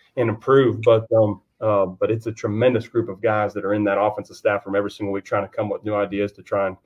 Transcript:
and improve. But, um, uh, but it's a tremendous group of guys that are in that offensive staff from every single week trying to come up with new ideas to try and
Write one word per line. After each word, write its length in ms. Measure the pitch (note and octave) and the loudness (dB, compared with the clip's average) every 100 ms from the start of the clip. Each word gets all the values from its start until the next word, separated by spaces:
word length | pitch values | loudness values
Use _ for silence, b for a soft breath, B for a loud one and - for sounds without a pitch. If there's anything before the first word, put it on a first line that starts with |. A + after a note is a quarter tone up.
| _ - | _ -4
and 120 | A2 | -2
improve. 540 | G#2+ - C3+ B2+ G#2+ | -2 4 4 4 2
But, 240 | A#2 A2+ A2+ A2 | 4 2 4 2
um, 260 | G#2+ G2+ _ - | 2 0 _ -6
uh, 240 | A2 G2+ F#2+ | 0 0 0
but 240 | F#2 G2+ | -2 -2
it's 160 | A2+ A2+ | -2 -4
a 60 | |
tremendous 560 | A2 G#2+ G#2+ B2+ A2+ - | -6 -4 2 2 2 -2
group 220 | A#2 A2 | -4 -4
of 120 | F#2 | -2
guys 320 | A2+ G#2+ G#2 | -2 0 -2
that 100 | G2+ | -4
are 120 | F#2+ G#2 | -2 0
in 80 | |
that 180 | G2+ G2 | 0 2
offensive 360 | G#2+ G#2+ G2 F#2+ | 0 -2 -12 -4
staff 260 | A2 G2+ | -2 -2
from 120 | G2 G2+ | -2 -4
every 140 | G2+ | -4
single 240 | - G2+ | -6 -6
week 100 | G2 | -6
trying 240 | - G#2+ G2 | -4 -4 -4
to 80 | - | -6
come 120 | G#2 | -6
up 60 | |
with 120 | G2 G#2+ | -4 -4
new 80 | |
ideas 380 | G#2 G2 G2 G2+ | -2 -2 -2 -4
to 100 | - | -6
try 240 | - G#2 G2 | -6 -2 -2
and 120 | F#2 | -6